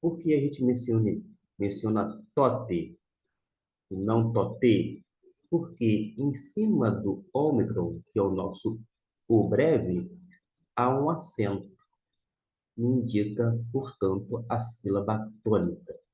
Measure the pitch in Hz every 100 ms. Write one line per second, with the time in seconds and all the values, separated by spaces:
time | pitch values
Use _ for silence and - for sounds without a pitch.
0 | 170 165 170 151 143 - 127 117 - 113
1 | 110 92 - - _ _ 101 98 110 107
2 | 98 - - - 135 - - 87 80 -
3 | _ _ _ _ _ _ _ _ _ 95
4 | 98 113 113 110 92 - 127 101 - -
5 | _ _ _ _ _ 170 - - 117 107
6 | 107 - 143 139 - - 220 180 120 95
7 | 104 95 - 131 151 135 107 113 85 85
8 | - - 98 92 92 92 - 117 - _
9 | _ _ _ 113 92 104 147 147 87 90
10 | - - - _ _ _ _ - 123 135
11 | 143 165 - - 104 98 - - _ _
12 | _ _ _ _ _ _ _ - 117 127
13 | 117 107 104 - 117 117 - 131 135 -
14 | 95 95 - 113 - 113 - - 98 98
15 | 98 107 - - - 104 87 - - -
16 | _